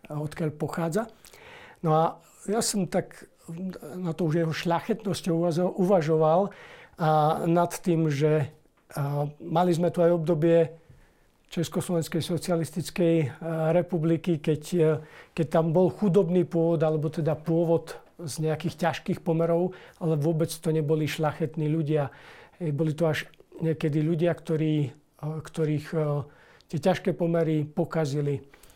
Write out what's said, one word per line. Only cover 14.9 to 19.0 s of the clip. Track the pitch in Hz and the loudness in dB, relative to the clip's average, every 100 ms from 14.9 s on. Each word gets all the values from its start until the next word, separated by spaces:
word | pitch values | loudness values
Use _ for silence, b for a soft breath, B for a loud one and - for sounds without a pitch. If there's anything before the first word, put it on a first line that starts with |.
| 151 156 B B - | 2 -4 B B -4
keď | 160 | 0
tam | 170 165 | 2 2
bol | 165 185 | 4 4
chudobný | 185 208 185 170 180 180 | 2 2 4 4 2 2
pôvod, | 170 165 165 | 2 2 2
alebo | 156 156 151 | 0 0 -2
teda | 170 156 151 | -2 -2 -2
pôvod | - 165 165 165 160 - - - | 0 0 2 2 0 -16 -20 -14
z | 165 - 156 | -10 -4 -2
nejakých | 151 175 - | -2 -4 -2
ťažkých | 170 - | -2 -2